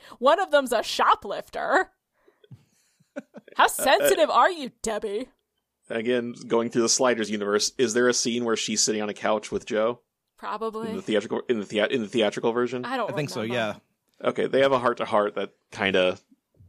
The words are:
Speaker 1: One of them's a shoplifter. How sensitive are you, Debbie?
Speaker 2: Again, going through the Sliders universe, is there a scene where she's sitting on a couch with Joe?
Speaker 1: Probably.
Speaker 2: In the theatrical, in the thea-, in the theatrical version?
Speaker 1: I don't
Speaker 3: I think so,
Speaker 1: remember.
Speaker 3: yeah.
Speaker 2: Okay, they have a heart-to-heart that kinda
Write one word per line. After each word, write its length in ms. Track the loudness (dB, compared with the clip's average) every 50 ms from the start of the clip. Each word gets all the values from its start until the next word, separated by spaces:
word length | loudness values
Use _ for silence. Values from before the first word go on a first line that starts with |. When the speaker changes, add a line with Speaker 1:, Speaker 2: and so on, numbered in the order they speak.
| -20 -20 -6 0
Speaker 1:
One 200 | 4 4 4 4
of 120 | 2 2
them's 200 | 2 2 2 2 0
a 100 | -2 -2
shoplifter. 1080 | -2 -2 2 4 4 4 2 0 -6 -8 -8 -10 -10 -8 -6 -2 2 2 2 2 0 _ _ _ _ _ _ _ _ _ _ _ _ -20 -20 _ _ _ _ _ _ _ _ _ _ _ -16 -16 _ -20 -20 -20 -4 2
How 120 | 4 4
sensitive 640 | 4 2 2 2 4 4 4 4 4 4 4 4 4
are 220 | 4 4 4 4
you, 200 | 2 -2 -8 -12 -10 _
Debbie? 480 | -6 -6 -6 -6 -6 -6 -6 -8 -8 -10 _ _ _ _ _ _ _ _ _ _ _ -8
Speaker 2:
Again, 440 | -6 -4 -2 0 0 0 -2 -4 -8 -12 -4
going 220 | -2 0 0 0 0
through 120 | 0 0
the 80 | 2 2
Sliders 400 | 2 2 2 2 2 0 -2 -4
universe, 420 | -4 -4 -2 0 0 0 0 -2 0
is 160 | 0 0 2 2
there 140 | 2 2
a 60 | 4 2
scene 300 | 2 0 -2 -2 -2 -2
where 140 | -2 -2
she's 240 | -2 -2 -2 -2 0 0
sitting 180 | 0 0 -2
on 80 | -4 -6
a 40 | -6
couch 380 | -4 -2 -2 0 -2 -2 -6
with 140 | -8 -8 -6
Joe? 360 | -4 -2 0 0 0 -2 -6 _ _ _ _ _ _ _
Speaker 1:
Probably. 520 | _ -12 -10 -10 -8 -8 -8 -8 -8 -8 -8
Speaker 2:
In 80 | -8
the 40 | -8
theatrical, 400 | -4 -2 -2 -2 -2 -2 -6 -4 -2
in 120 | -2 -2 -2
the 60 | -4
thea-, 220 | -4 -2 0 0 0
in 120 | 0 -2
the 60 | -4
theatrical 440 | -2 -2 0 0 0 0 -2 -2 -2
version? 320 | 0 0 -2 -2 -4 -6 -8
Speaker 1:
I 140 | -6 -6
don't 120 | -6 -6 -4
Speaker 3:
I 40 | -6
think 140 | -6 -6 -6
so, 120 | -6 -6
Speaker 1:
remember. 380 | -6 -4 -4 -4 -4 -4 -6 -10 _ _ _ _ _ _ _ -6
Speaker 3:
yeah. 60 | -4 -2
Speaker 2:
Okay, 180 | -2 -2 -2
they 120 | 0 2 2
have 120 | 4 4 2
a 60 | 2
heart-to-heart 560 | 2 0 0 -2 -2 0 2 2 2 0 -2
that 160 | -6 -8 -8 _ _ _ _
kinda 460 | -4 -2 0 2 4 4 2 2 0 -4 _ _ _ _ _ _ _ _ -20